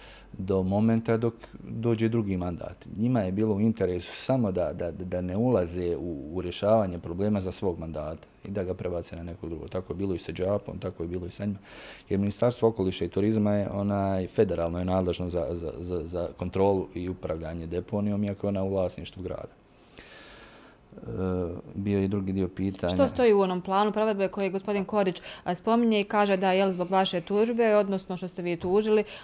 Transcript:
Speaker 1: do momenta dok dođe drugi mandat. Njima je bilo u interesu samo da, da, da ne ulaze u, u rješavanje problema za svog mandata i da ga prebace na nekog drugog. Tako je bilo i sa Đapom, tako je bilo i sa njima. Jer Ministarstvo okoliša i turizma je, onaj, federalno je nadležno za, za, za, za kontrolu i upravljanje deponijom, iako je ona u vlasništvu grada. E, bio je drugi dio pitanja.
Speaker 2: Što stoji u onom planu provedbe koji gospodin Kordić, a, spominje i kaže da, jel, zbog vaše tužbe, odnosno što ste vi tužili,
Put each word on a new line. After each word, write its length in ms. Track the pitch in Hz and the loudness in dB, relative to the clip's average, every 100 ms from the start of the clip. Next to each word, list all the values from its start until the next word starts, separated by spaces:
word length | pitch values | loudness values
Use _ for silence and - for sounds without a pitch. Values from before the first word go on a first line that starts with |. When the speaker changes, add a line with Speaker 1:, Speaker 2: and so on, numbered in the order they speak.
| - - - | -20 -20 -14
Speaker 1:
do 300 | - 95 95 | -6 0 2
momenta 540 | 92 101 113 113 113 113 | 2 4 4 4 2 2
dok 180 | 117 - - - | 0 -2 -12 -16
dođe 460 | - 113 117 110 113 | -10 -2 0 2 2
drugi 280 | 117 101 92 | 2 0 0
mandat. 500 | 90 85 - - - - | -2 -4 -8 -14 -10 0
Njima 240 | 117 127 | 2 2
je 120 | 92 | 2
bilo 220 | 95 110 | 2 2
u 60 | 101 | 4
interesu 520 | 110 107 92 90 - | 2 2 2 0 -4
samo 400 | - - 131 107 | -6 0 2 2
da, 200 | 92 80 | 2 0
da, 180 | 90 87 | -2 -6
da 300 | 73 92 90 | -6 -4 -4
ne 160 | 90 95 | -2 0
ulaze 600 | 123 107 85 87 87 78 | 4 4 2 0 -2 -2
u, 340 | 85 73 69 | -4 -6 -6
u 80 | 87 | -6
rješavanje 580 | 90 - 101 113 95 87 | -6 0 4 4 4 -4
problema 420 | 85 87 104 104 | -6 -2 0 0
za 120 | 90 | -2
svog 260 | - 95 82 | -2 -2 -2
mandata 480 | 82 78 76 82 - - | -6 -6 -8 -10 -14 -16
i 60 | - | -8
da 140 | 101 | -4
ga 100 | 92 | -4
prebace 420 | 92 90 87 85 85 | -4 -4 -6 -6 -10
na 60 | |
nekog 280 | 85 85 82 | -10 -10 -8
drugog. 180 | 80 - | -8 -6
Tako 240 | 92 - | -6 -6
je 40 | 85 | -4
bilo 180 | 98 | -2
i 40 | 87 | -2
sa 140 | - | -6
Đapom, 460 | 87 92 101 - 90 | -4 0 0 -4 -8
tako 240 | 95 - | -8 -6
je 60 | 85 | -6
bilo 180 | 90 87 | -6 -8
i 40 | |
sa 140 | - | -6
njima. 140 | 104 95 - - - - - | -6 -6 -10 -18 -18 -14 -4
Jer 120 | 98 | 0
Ministarstvo 480 | 101 - 123 120 113 | 0 2 0 4 2
okoliša 360 | 110 92 92 | 2 0 0
i 40 | 90 | -2
turizma 460 | - 104 110 104 | 2 2 4 4
je, 160 | 104 101 | 2 0
onaj, 560 | 101 101 101 98 95 90 | -2 0 2 2 0 0
federalno 520 | - 101 85 82 87 | 2 2 2 -2 0
je 60 | |
nadležno 440 | 92 92 90 87 90 | 0 2 2 0 -2
za, 180 | 85 71 | -2 -2
za, 220 | 85 82 - | -4 -6 -8
za, 260 | 87 87 82 | -4 -4 -4
za 220 | 87 85 - | -4 -4 -4
kontrolu 520 | 90 95 98 95 90 | -4 2 2 2 -2
i 140 | 87 90 | -6 -6
upravljanje 580 | 92 87 82 80 85 82 | -4 -6 -6 -6 -8 -6
deponijom, 580 | 87 87 104 104 101 | -6 -2 -2 0 0
iako 220 | 104 95 101 | -2 -2 -2
je 20 | |
ona 140 | 98 | 0
u 80 | 98 | 0
vlasništvu 520 | 98 90 - - 92 | 0 -2 -4 -12 -10
grada. 300 | 90 - - - _ - - - - - - - - - - - - | -8 -8 -12 -16 _ -20 -20 -20 -20 -20 -20 -20 -20 -20 -20 -20 -20
E, 40 | 202 - 110 92 90 85 87 - | -16 -10 -4 -2 -2 -2 -6 -10
bio 240 | 101 101 101 | -4 0 2
je 100 | 95 | 2
drugi 240 | 101 95 | 0 0
dio 160 | 95 92 | 0 -2
pitanja. 460 | - 98 98 87 | -2 -4 0 0
Speaker 2:
Što 140 | 92 262 | 2 2
stoji 240 | - 240 | 4 4
u 80 | 202 | 4
onom 200 | 190 180 | 2 -2
planu 320 | 185 190 214 | 0 2 2
provedbe 360 | 214 220 196 185 | 2 0 0 -2
koji 220 | 202 196 | -2 -2
gospodin 340 | 196 202 202 | -2 -2 -2
Kordić, 380 | 185 214 190 - - - | 0 0 0 -2 -8 -8
a, 100 | - | -6
spominje 460 | 175 220 233 233 214 | -2 2 4 4 4
i 40 | |
kaže 320 | 202 208 208 190 | 2 2 4 4
da, 160 | 190 | 4
jel, 180 | 185 196 | 4 4
zbog 200 | 180 180 | 0 2
vaše 300 | 190 190 180 | 4 4 0
tužbe, 560 | 170 202 226 233 226 208 | 0 2 2 4 4 6
odnosno 400 | 196 190 - 180 | 4 0 -4 -8
što 120 | 180 | -8
ste 140 | - | -6
vi 140 | 175 175 | -4 -2
tužili, 480 | 180 202 214 214 208 - | 2 2 4 4 2 -6